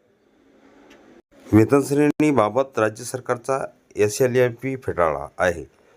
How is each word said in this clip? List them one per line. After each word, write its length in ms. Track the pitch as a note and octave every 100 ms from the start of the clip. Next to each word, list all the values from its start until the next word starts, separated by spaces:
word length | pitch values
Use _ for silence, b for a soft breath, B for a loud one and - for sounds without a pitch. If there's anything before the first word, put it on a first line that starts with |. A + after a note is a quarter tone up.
| _ _ _ _ _ _ _ - - - - - _ _ -
वेतन 280 | G#2 A2 C#3
श्रेणीबाबत 960 | B2+ C#3+ D3 - D3+ C3 G#2 A2+ C3+ A2+
राज्य 260 | G#2+ A2
सरकारचा 600 | A#2+ B2 - A#2+ B2+ C3+ - _ _ -
एसएलपी 800 | G#2 - B2+ B2 B2 A#2 C3+ C3
फेटाळला 520 | G2 F2 E2+ C#2+ C#2+ -
आहे. 260 | F2+ E2 C2+ _ b